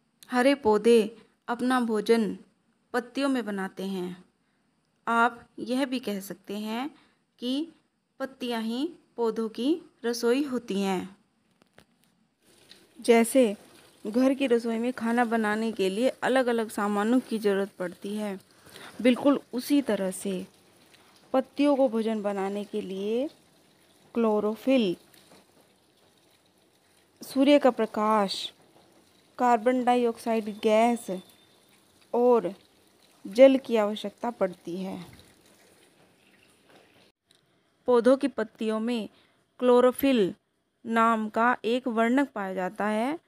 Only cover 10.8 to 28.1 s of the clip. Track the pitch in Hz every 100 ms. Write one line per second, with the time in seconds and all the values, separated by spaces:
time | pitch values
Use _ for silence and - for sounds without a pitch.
10.8 | 196 180 185 - _ _ _ _ _ _
11.8 | _ _ _ _ _ _ _ _ - -
12.8 | _ - 240 233 226 269 233 202 - -
13.8 | - _ 208 214 262 269 269 233 233 226
14.8 | 240 247 226 233 240 226 214 214 226 208
15.8 | 190 196 254 - 190 254 247 233 220 -
16.8 | 208 202 214 254 - 220 208 196 196 -
17.8 | 180 180 202 208 208 190 - _ - -
18.8 | - - 233 240 285 277 - 240 - 285
19.8 | 262 202 190 190 202 185 190 _ _ _
20.8 | _ _ _ _ _ 262 254 - 285 277
21.8 | 269 220 220 220 202 202 196 202 202 214
22.8 | 190 190 202 226 294 - _ _ _ _
23.8 | _ _ _ - 226 214 208 220 - 262
24.8 | 208 175 _ _ _ - _ _ _ _
25.8 | _ _ _ _ _ _ _ _ _ _
26.8 | _ _ _ _ - 262 269 285 269 233
27.8 | 220 - 214